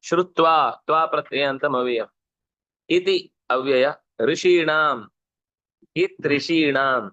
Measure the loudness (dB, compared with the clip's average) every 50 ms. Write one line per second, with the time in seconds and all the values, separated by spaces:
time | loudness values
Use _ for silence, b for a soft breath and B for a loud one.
0 | _ -2 -2 -2 -2 -2 _ 2 2 4 4 4 2 0 -2 -6 _ -2 0 0
1 | 0 0 -2 -6 -6 -4 -4 -2 -2 -2 -2 -4 -4 -2 -2 -2 -2 -2 -2 -4
2 | -4 -8 _ _ _ _ _ _ _ _ _ _ _ _ _ _ _ _ -2 0
3 | 0 0 -2 -2 -4 -8 _ _ _ _ -4 -2 0 0 2 2 2 0 -2 -6
4 | _ _ _ _ -2 -2 -2 0 2 2 4 4 2 2 0 2 0 0 0 -4
5 | -8 -18 _ _ _ _ _ _ _ _ _ _ _ _ _ _ _ _ _ -4
6 | -4 -4 -4 _ -4 -2 -2 -2 -2 -2 0 0 2 2 0 0 0 0 0 -2
7 | -4 -6